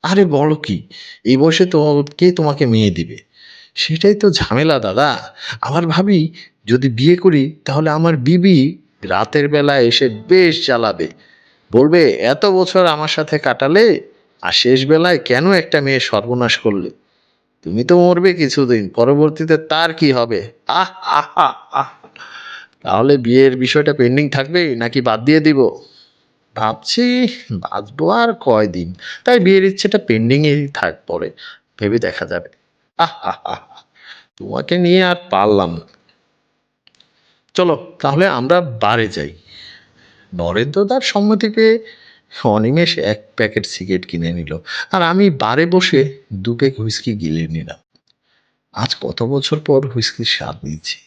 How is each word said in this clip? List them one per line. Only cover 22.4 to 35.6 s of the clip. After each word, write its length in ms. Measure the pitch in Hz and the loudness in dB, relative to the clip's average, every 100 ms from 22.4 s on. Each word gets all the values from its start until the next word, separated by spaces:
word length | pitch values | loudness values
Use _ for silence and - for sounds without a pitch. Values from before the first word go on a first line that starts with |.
| - - - _ | -20 -20 -20 _
তাহলে 360 | - 95 131 143 | -4 0 2 2
বিয়ের 400 | 113 123 135 127 | 4 4 4 2
বিষয়টা 360 | 127 151 147 | -2 0 0
পেন্ডিং 360 | 143 123 131 147 | 0 0 2 -2
থাকবে 460 | 139 135 175 170 120 | -4 -4 -2 -2 -4
নাকি 260 | 117 135 | -4 -2
বাদ 240 | 123 110 123 | -2 -2 2
দিয়ে 140 | 156 | 2
দিব? 400 | 156 139 117 - - _ _ _ _ _ _ - | 4 2 0 -2 -20 _ _ _ _ _ _ -4
ভাবছি 720 | 110 220 - - 247 247 247 - - | -4 -4 -6 -2 0 0 -2 -4 -10
বাঁচবো 580 | 101 - 98 104 135 160 | -8 -8 -10 -12 -4 -2
আর 240 | 220 233 | 0 0
কয়দিন, 600 | 233 - 110 107 87 85 92 - - | -2 0 2 2 -4 -10 -12 -16 -6
তাই 160 | - 247 | 2 4
বিয়ের 240 | 180 190 | 6 4
ইচ্ছেটা 340 | 190 196 208 202 | 2 0 -2 -2
পেন্ডিংয়েই 680 | - 113 117 139 151 143 143 | 0 0 2 2 2 0 -2
থাক, 280 | 143 90 76 _ | -4 -6 -6 _
পরে 240 | 87 - - - - _ _ | -8 -8 -12 -20 -20 _ _
ভেবে 200 | 104 117 | -2 -2
দেখা 260 | 90 - 85 | -2 -6 -8
যাবে। 240 | 87 85 _ _ _ _ - | -8 -10 _ _ _ _ -6
আহ, 140 | 165 - | -6 -4
আহ, 140 | - - | -10 -8
আহ, 400 | - - _ - _ _ - - _ _ | -10 -12 _ -20 _ _ -20 -20 _ _
তোমাকে 400 | - 127 - 180 | -10 -8 -4 0
নিয়ে 260 | 175 185 | 2 2
আর 120 | 180 180 - | 2 -4 -2
পারলাম 440 | 98 104 101 | 0 2 2